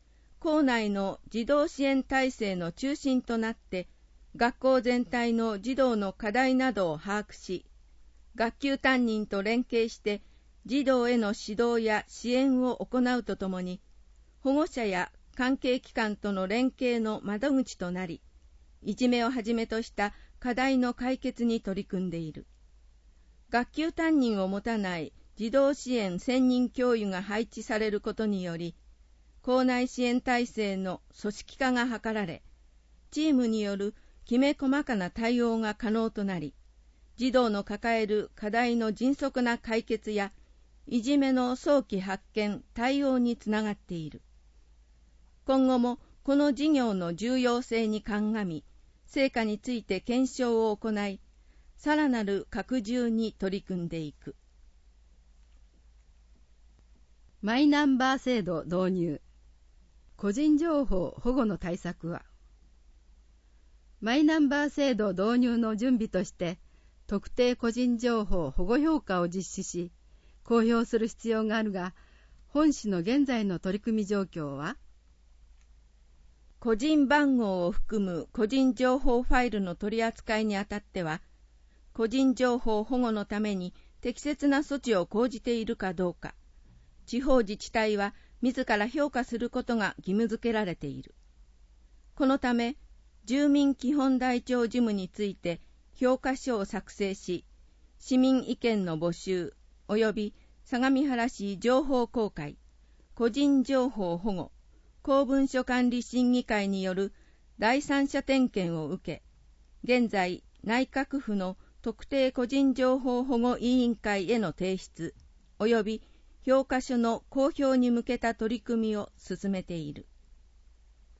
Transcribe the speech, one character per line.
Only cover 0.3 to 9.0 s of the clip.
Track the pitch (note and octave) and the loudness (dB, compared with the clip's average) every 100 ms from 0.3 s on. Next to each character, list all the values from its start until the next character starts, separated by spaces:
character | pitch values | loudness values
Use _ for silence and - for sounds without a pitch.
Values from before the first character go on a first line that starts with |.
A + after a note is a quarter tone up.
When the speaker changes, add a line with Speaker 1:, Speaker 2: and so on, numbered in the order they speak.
| - | -6
Speaker 1:
校 | E4 D#4 | 0 4
内 | C4+ A#3 G#3+ | 4 2 0
の | G3+ G3 - - | 0 -2 -4 -8
児 | A3 A#3 | -6 0
童 | C#4+ D#4+ | 2 2
支 | - | 0
援 | C#4 C4+ | 0 0
体 | - C4+ C4 | 0 0 0
制 | - G#3 F3+ | -2 -4 -4
の | E3+ | -6
中 | - C4+ D4+ | -4 -4 -4
心 | C#4 B3+ | 0 0
と | B3+ A3+ | 0 -2
な | A3 | -2
っ | A#3 | -6
て、 | - F3+ F3 - - - - - | -8 -8 -8 -16 -20 -20 -16 -2
学 | A#3 - | -2 2
校 | C4 B3+ | 2 2
全 | A#3+ B3 B3 | 2 0 0
体 | B3 A#3+ | -2 0
の | A3+ A3+ G3+ | 0 0 -4
児 | G#3+ C4+ | -4 2
童 | C4 A3 | 2 2
の | G3 | -2
課 | - G#3+ | -4 -2
題 | A#3 C4 B3+ | 0 2 2
な | C4 | 2
ど | G3+ F3 | 0 -2
を | D#3 | -2
把 | G3 G#3 | -4 -6
握 | G#3 | -6
し、 | - - F3+ - - - - - - - | -14 -10 -10 -10 -20 -20 -20 -20 -20 -18
学 | - A#3 - | -4 -4 -2
級 | C#4 C4+ | -4 0
担 | C4+ B3+ | 2 2